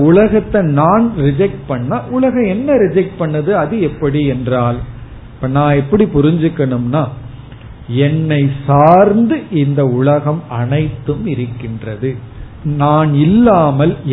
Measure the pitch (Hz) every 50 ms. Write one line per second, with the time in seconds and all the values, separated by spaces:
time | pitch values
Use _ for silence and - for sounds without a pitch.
0 | 143 160 170 202 214 208 214 214 - - - 208 180 151 143 143 151 170 196 226
1 | 233 233 214 170 139 143 139 139 196 196 - - - - 139 120 120 131 208 247
2 | 240 - 240 254 262 262 254 247 240 196 185 220 269 285 277 262 208 175 151 190
3 | 175 170 - - 170 156 151 151 147 175 208 185 151 151 226 226 175 147 - -
4 | 160 143 139 151 147 139 127 127 123 120 127 127 120 120 120 123 117 - - -
5 | - - - - - - - - - 131 131 143 147 147 143 139 139 139 214 208
6 | 214 - - 147 139 151 170 165 156 165 165 - 143 131 127 120 120 120 131 160
7 | 143 - - - - - - - - - - - - - - - - - 117 127
8 | 139 147 156 160 160 156 151 143 139 139 139 - - - 139 139 147 160 175 185
9 | 202 208 196 226 233 226 320 285 220 - 208 156 139 139 143 143 139 131 123 123
10 | 131 143 147 147 143 147 151 170 - - 123 117 120 117 143 151 156 151 - -
11 | - - 139 - 220 202 139 123 123 117 113 - 127 113 113 110 - 107 107 101
12 | 123 135 123 110 - - - - - - - - - 151 147 143 143 147 151 156
13 | 156 151 143 139 151 160 196 226 240 233 202 175 160 147 135 135 151 170 - -
14 | - 139